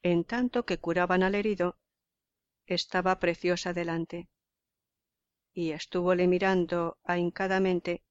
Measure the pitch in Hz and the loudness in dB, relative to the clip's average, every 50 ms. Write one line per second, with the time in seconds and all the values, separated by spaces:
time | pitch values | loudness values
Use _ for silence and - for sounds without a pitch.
0 | - 180 175 170 170 - 233 240 254 240 - 240 240 - 185 160 - 165 170 180 | 2 2 2 2 0 -2 -2 -2 -2 0 -2 -2 -2 -2 -6 -4 -2 -2 0 0
1 | 180 175 185 185 185 190 196 202 202 220 208 180 175 180 - _ _ _ _ _ | 2 2 2 2 2 2 0 0 -2 -2 0 0 -2 -2 -2 _ _ _ _ _
2 | _ _ _ _ _ _ _ _ _ _ _ _ _ - 180 175 - - - 185 | _ _ _ _ _ _ _ _ _ _ _ _ _ -6 -4 -4 -4 -2 -2 0
3 | 180 185 185 - - 170 170 - - 175 180 175 - 180 175 175 170 170 165 165 | 2 2 0 2 0 -2 -2 0 0 0 0 0 -2 -4 -4 -4 -4 -2 -2 -4
4 | 165 - - 170 180 _ _ _ _ _ _ _ _ _ _ _ _ _ _ _ | -4 -6 -8 -12 -12 _ _ _ _ _ _ _ _ _ _ _ _ _ _ _
5 | _ _ _ _ _ _ _ _ _ _ _ - 170 160 151 160 - - - 180 | _ _ _ _ _ _ _ _ _ _ _ -4 -4 -4 -4 -6 -10 -6 -4 -2
6 | 175 180 185 175 180 180 180 180 190 190 190 185 175 165 175 175 170 165 - _ | 2 2 2 4 4 4 4 2 2 2 2 2 0 0 -2 -2 -2 -4 -6 _
7 | _ - 175 175 175 175 - - 190 190 190 190 190 185 180 175 - 175 175 - | _ -4 -2 -2 -2 -2 -2 -4 -2 0 2 2 2 2 2 0 -2 -4 -6 -6
8 | _ _ | _ _